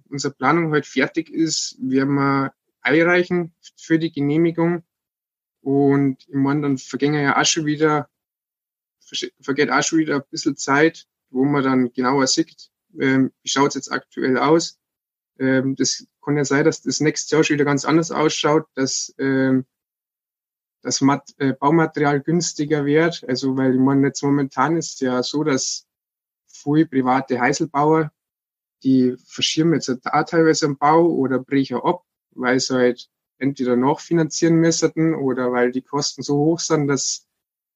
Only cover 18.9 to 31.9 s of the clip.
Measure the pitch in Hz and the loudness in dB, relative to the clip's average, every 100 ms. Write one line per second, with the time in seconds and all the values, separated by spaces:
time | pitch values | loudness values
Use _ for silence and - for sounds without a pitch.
18.9 | - - - 135 135 131 131 131 _ _ | -4 -8 -6 -2 0 2 0 -2 _ _
19.9 | _ _ _ _ _ _ _ _ _ 123 | _ _ _ _ _ _ _ _ _ -8
20.9 | - 135 143 - - 139 127 143 165 160 | 0 0 0 -4 -4 -4 0 2 2 2
21.9 | 147 147 143 147 175 170 - 147 151 143 | 0 0 0 0 -2 -2 -6 -2 -2 2
22.9 | 147 165 165 - 120 135 131 135 127 131 | 2 2 -2 -6 -4 -2 0 2 2 2
23.9 | 139 135 - 143 143 139 - 139 165 151 | 2 0 0 -2 0 -2 -2 0 -2 -4
24.9 | - 127 127 123 147 151 131 - - _ | -6 -2 -2 -4 -4 -2 -2 -4 -10 _
25.9 | _ _ _ _ _ _ - 139 151 160 | _ _ _ _ _ _ -12 -2 0 2
26.9 | 135 127 135 131 123 123 147 165 143 151 | 0 0 0 -2 -2 -2 -2 -4 0 2
27.9 | 160 151 _ _ _ _ _ _ _ 131 | 2 0 _ _ _ _ _ _ _ 0
28.9 | 131 127 123 _ - - 156 165 147 - | 2 2 -2 _ -6 -4 0 2 2 -2
29.9 | 123 - 147 156 165 160 147 151 139 143 | -6 -2 -2 0 2 4 2 0 0 2
30.9 | 160 170 131 131 127 131 139 135 120 143 | 4 4 2 0 -2 0 -2 -2 -2 -2